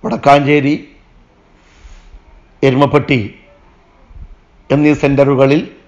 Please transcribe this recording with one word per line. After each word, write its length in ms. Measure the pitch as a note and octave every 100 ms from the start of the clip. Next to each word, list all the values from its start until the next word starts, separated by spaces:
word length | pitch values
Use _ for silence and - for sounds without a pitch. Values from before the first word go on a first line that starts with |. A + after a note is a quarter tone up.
വടക്കാഞ്ചേരി, 680 | A3 A3 C#3 C#3+ C#3 D3 C#3 D3+ - _ _ _ _ _ _ _ _ _ - - - - _ - _ _
എരുമപ്പെട്ടി 580 | C3+ B2+ C#3+ D3 B2+ C3+ G2 - _ _ _ _ _ _ _ - - - _ _ _
എന്നീ 240 | C#3 D3
സെന്ററുകളിൽ 800 | D3 C#3+ C#3 C#3 C3+ C3+ D3 - -